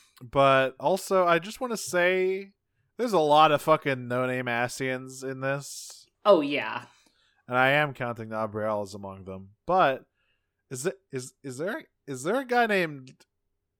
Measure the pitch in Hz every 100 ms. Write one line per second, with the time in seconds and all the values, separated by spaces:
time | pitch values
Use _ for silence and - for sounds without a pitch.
0 | _ - 123 139 139 135 131 - 139 190
1 | - 190 175 170 190 - 247 220 - 175
2 | 180 185 185 190 196 _ _ _ _ -
3 | 240 185 151 147 156 147 - 156 143 131
4 | 120 123 127 127 123 120 123 - 131 131
5 | 131 131 131 131 135 139 135 - - -
6 | _ _ 214 180 143 139 110 117 - _
7 | _ _ _ _ - 123 131 147 147 127
8 | 120 113 110 110 110 104 107 104 101 101
9 | 98 95 92 95 98 _ - 185 151 131
10 | - _ _ _ _ _ - 127 165 -
11 | _ 131 131 - 139 127 175 311 - _
12 | - 127 151 254 254 240 226 196 165 143
13 | 131 - _ _ _ _ _ _